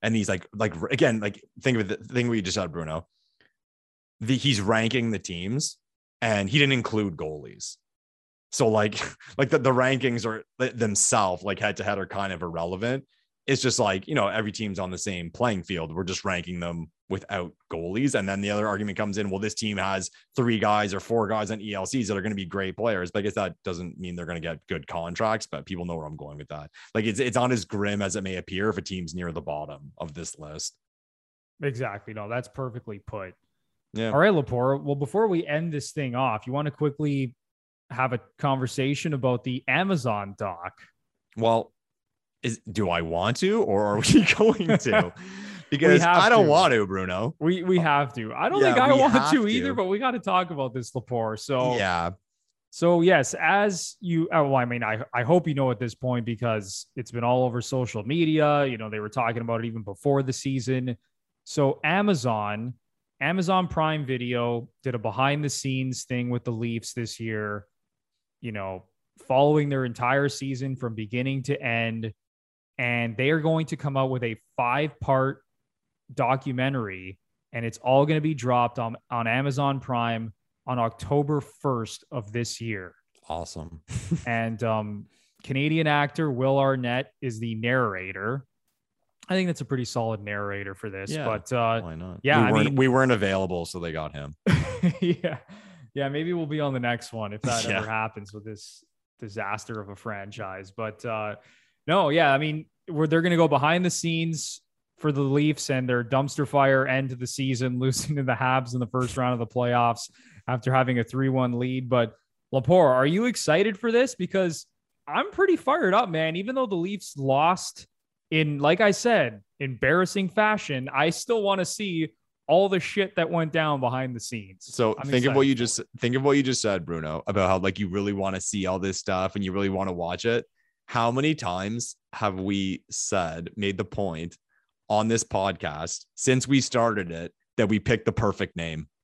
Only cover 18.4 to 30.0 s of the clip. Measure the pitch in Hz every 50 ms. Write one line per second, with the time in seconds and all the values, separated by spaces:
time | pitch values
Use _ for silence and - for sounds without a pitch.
18.4 | 101 101 104 104 107 107 101 98 107 104 95 - 113 104 98 101 104 101 92 98
19.4 | 101 107 - - - 107 104 98 95 98 98 95 90 - _ - _ _ _ -
20.4 | 127 120 117 107 98 107 104 104 107 104 92 98 - - 117 117 110 98 110 110
21.4 | 107 92 110 107 101 107 101 98 95 95 - 135 117 95 104 98 92 107 107 101
22.4 | 95 85 80 98 95 95 92 - 107 117 110 92 90 87 - 107 98 104 95 113
23.4 | 101 92 85 _ _ - 90 85 90 87 - - 90 90 87 87 87 80 87 85
24.4 | 80 82 82 76 _ _ 92 87 76 - - 85 82 85 90 - 113 110 110 110
25.4 | - - - 71 73 - 95 87 87 87 87 82 78 76 76 73 71 73 73 73
26.4 | 73 _ 76 76 73 78 _ - - - _ 117 107 113 107 104 131 123 104 123
27.4 | 120 123 127 117 92 - - 104 101 101 101 101 101 95 85 107 95 95 92 90
28.4 | 87 - 95 92 98 110 101 92 - - 98 92 90 82 78 90 90 87 80 82
29.4 | 73 76 76 76 76 71 73 71 73 71 - -